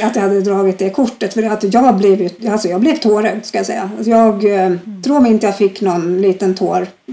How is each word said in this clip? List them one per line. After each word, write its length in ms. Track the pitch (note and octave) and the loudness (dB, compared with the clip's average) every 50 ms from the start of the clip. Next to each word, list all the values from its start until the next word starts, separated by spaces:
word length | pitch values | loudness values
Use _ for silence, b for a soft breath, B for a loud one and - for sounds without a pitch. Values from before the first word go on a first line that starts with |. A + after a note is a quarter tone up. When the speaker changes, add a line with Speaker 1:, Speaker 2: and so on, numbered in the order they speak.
| A3+ | -4
Speaker 1:
att 140 | A3 A#3 | -2 -2
jag 60 | B3 G3 | -2 0
hade 180 | G3 G3+ G3 | 0 0 0
dragit 380 | F#3+ G3+ G3+ G3 G3 F#3+ F#3+ F#3+ | 0 0 0 0 0 0 0 0
det 120 | F#3+ F#3+ | -4 -2
kortet. 440 | F#3+ - C4 A3+ - - A3 F#3+ - | 0 0 -2 -2 -2 -4 -8 -4 -2
För 80 | A3+ A3 | -2 -2
att 320 | A3 A3 G#3+ G#3+ G3 G3+ | -2 -2 -2 -2 0 2
jag 220 | A#3 B3+ B3+ G#3+ | 4 4 4 4
blev 240 | F#3+ G3+ G3 F#3+ F#3 F3 | 4 4 4 4 2 0
ju, 260 | F3 - - A3+ A3 | -4 -6 -6 -4 -4
alltså 180 | G3+ A3 - E3+ | -2 -2 -2 -2
jag 120 | F3 F#3+ | -2 0
blev 160 | A#3 D#4+ D4+ | 2 2 0
tårögd, 480 | D#4 - A3 G#3 G#3 G#3+ G#3 F3+ A3 - | 2 2 2 2 2 0 0 -2 -4 -8
ska 140 | - - G3+ | -6 -6 -6
jag 80 | G3 | -4
säga. 240 | - - - F#3+ G3 G#3+ | -4 -6 -6 -6 -8 -8
Alltså 140 | G#3+ A3 A3+ | -6 -2 2
jag, 340 | A#3 A3+ A3+ A3 G#3 G3+ G#3+ | 4 4 4 4 2 2 0
eh, 160 | G3+ G3+ F#3+ F#3 | 0 2 2 2
Speaker 2:
Mm. 360 | F#3+ F3+ F3+ - A3 G3+ F#3+ F3+ | 0 0 -2 -6 -12 -14 -8 -4
Speaker 1:
tror 180 | B3 C#4+ D4 | 0 2 2
mig 120 | B3+ A#3 A3 | 4 4 4
inte 140 | G#3+ A3+ | 2 2
jag 100 | G3+ G3 | -2 0
fick 240 | - G#3 G3 F#3+ - | 0 0 0 0 -2
någon 400 | G#3 F#3 E3+ F3 E3 F3 F3+ F#3 G3+ | -2 -2 -2 -2 -2 -2 -2 0 0
liten 320 | G3 F#3 F#3+ G3+ F#3 F#3 | 0 0 0 0 -2 0
tår 320 | - F#3+ E3+ F3 F3+ F#3 F#3 - _ _ - | 0 -2 -2 -2 -2 -4 -4 -10 _ _ -14